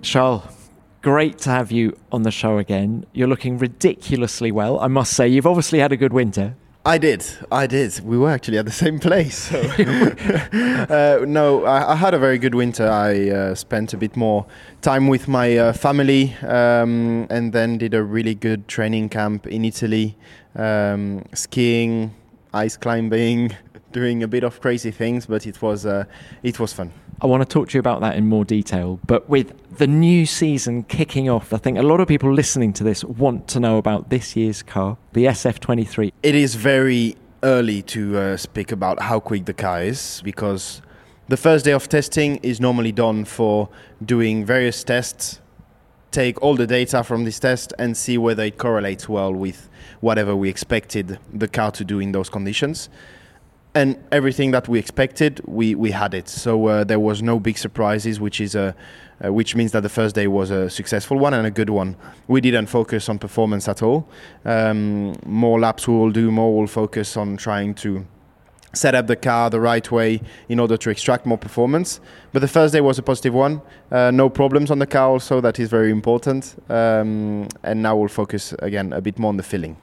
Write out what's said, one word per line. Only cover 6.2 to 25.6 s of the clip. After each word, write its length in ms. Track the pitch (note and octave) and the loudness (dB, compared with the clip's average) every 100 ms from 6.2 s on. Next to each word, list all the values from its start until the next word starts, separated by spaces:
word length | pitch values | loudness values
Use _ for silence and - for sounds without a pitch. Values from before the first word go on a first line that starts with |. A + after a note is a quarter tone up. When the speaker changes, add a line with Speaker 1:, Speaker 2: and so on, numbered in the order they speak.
| A#2 G2 G2 B2 _ _ D3+ | 0 0 -4 -6 _ _ 0
Speaker 2:
I 120 | E3 | 2
did, 260 | D#3 G#2 - - - | 2 0 -4 -14 -4
I 140 | B2+ C3+ | -2 0
did. 360 | C3 A#2+ - | 0 -2 -4
We 140 | G2+ A#2+ | -2 2
were 120 | C#3+ | 2
actually 300 | C#3 - G#2+ | 2 0 -2
at 60 | A2 | -2
the 60 | |
same 280 | - E3+ D#3 | 0 0 2
place. 500 | E3+ F#3 D3+ - - | 2 2 2 -4 -6
So. 120 | D#3+ | -4
<laughs> 840 | D3 - F#3+ F3+ B3 - G3+ E3 - G#3+ B3 B3+ | -2 0 0 4 2 2 -2 -2 -2 -2 0 0
Uh, 400 | - D3+ D3 C#3 C3+ | 0 2 4 4 2
no, 380 | D3+ D3 C#3 | 2 4 4
I, 300 | F2 C3+ C#3+ | 4 2 2
I 20 | D#3 | 2
had 180 | F#3+ | 2
a 60 | E3+ | 4
very 180 | C3 B2+ | 2 2
good 160 | B2+ | 0
winter. 340 | A#2+ A#2+ A#2 A2 | 0 -2 0 0
I, 420 | G#2+ G#2 G2+ G2 | 2 2 2 0
uh, 260 | G2 F#2+ F#2 | 0 -2 -4
spent 380 | - A2 A2 | -4 -4 -4
a 40 | G#2 | -4
bit 200 | G#2+ B2 | -4 0
more 280 | A2+ G#2 G2 - - - | 0 0 -2 -16 -20 -4
time 260 | - C3+ C3+ | 0 2 4
with 220 | C3 - | 2 0
my, 280 | C3+ A#2+ A#2 | 0 2 4
uh, 160 | A#2 | 4
family, 640 | A#2 D3 C#3+ C#3 C3+ C3+ A2 | 2 0 2 4 4 2 -4
um, 840 | - B2 A#2+ A#2+ A#2 A#2 A#2 A#2 A#2 | -2 2 4 4 2 0 0 -2 -2
and 240 | A#2 A#2 | -2 0
then 240 | A2+ A#2 A#2 | 0 0 -2
did 160 | A2+ | -2
a 100 | A2+ | -2
really 320 | G#2+ A2 A2+ G#2 | 0 -2 -2 -2
good 320 | A2+ G#2+ G2+ | -2 -4 -6
training 400 | - A2 A2 G#2+ | -4 -2 0 -2
camp 400 | A2 G#2 G#2 - | -2 -2 -4 -6
in 160 | A2 | -2
Italy, 540 | A2+ - A2+ A2 A2 G#2+ - - _ - | -2 -2 -2 0 -2 -6 -20 -20 _ -6
um, 680 | A2 G#2+ G#2 G2+ G2+ G2 - | -2 0 0 -2 -4 -8 -10
skiing, 800 | - - B2+ A#2+ A#2 A#2 A2+ A2 G#2+ _ _ _ | -12 -6 0 2 2 0 -2 -4 -10 _ _ _
ice 220 | G#2 A2 - | -4 -4 -4
climbing, 800 | A#2+ A#2 A2+ A2+ A#2 A#2+ A#2+ G2 - | -4 -2 0 0 0 0 -2 -6 -20
<laughs> 180 | - _ | -20 _
doing 280 | A#2+ B2 A#2+ | -4 -2 -2
a 60 | A2 | -2
bit 160 | B2 | -2
of 160 | A#2+ - | -2 -2
crazy 320 | C3 A#2+ A2+ | -2 -2 -4
things, 340 | G#2 A2+ A#2+ A#2 | -4 -4 -4 -4
but 220 | G#2+ A2 | -6 -6
it 140 | G2 | -6